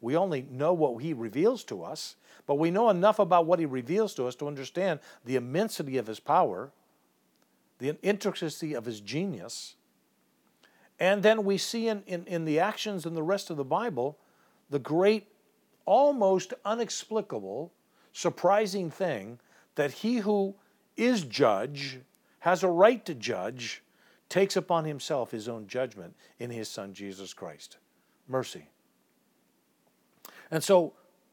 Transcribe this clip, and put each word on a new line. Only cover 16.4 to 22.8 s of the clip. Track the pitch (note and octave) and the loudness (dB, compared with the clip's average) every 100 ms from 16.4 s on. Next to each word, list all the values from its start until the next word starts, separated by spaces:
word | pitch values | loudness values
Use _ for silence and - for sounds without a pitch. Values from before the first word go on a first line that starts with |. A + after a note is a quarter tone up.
| - - | 0 -8
inexplicable, | G3+ A#3 A3+ - - A3 - A#2 F#2+ A2 E3+ _ _ _ _ | -4 -2 -2 -6 -4 -6 -4 -8 -6 -8 -10 _ _ _ _
surprising | - F3 - F3 G3+ G#3+ G3 E3+ | -4 -4 2 4 4 2 -2 -4
thing | - F#3 A#2+ G2+ B2 _ _ _ | -4 -2 -2 -6 -16 _ _ _
that | - C#3+ | -2 -2
he | - A3 A#3+ | 0 -2 0
who | G3+ G#3 G3 G3 _ _ _ - | 0 0 0 -6 _ _ _ -2
is | A#3 A#3 | 0 0
judge, | C#3 G#2 B2+ G2 B2+ C#3+ C#3 C3 - _ _ _ | -2 2 4 4 -2 -8 -10 -12 -20 _ _ _
has | E3+ F3+ | 0 2
a | F#3 | 2
right | E3+ | 6